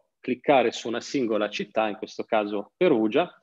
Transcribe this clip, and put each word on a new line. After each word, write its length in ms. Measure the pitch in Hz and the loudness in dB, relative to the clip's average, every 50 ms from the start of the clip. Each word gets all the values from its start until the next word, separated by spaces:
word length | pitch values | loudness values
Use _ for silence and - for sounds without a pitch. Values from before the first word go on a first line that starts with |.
| _ _ _ _ | _ _ _ _
cliccare 520 | - 131 123 - - - 143 131 117 113 | -8 -6 -6 -2 2 2 4 4 4 2
su 180 | - - - 120 | -2 -4 -6 -6
una 120 | 110 120 | -6 -8
singola 480 | - - - 143 123 110 113 104 104 104 | -6 -4 -4 -2 -2 0 0 -2 -2 -2
città, 400 | - - 202 - - 113 110 107 | -4 -6 -8 -4 -2 -2 -2 -2
in 80 | 104 | -4
questo 280 | - - - - - - | -8 -12 -12 -10 -12 -6
caso 480 | - 117 107 104 104 107 101 104 - _ | -2 0 0 0 0 -4 -6 -8 -8 _
Perugia, 560 | - 180 185 139 110 110 107 107 147 175 175 - _ | 2 2 4 4 4 2 2 2 0 0 -2 -6 _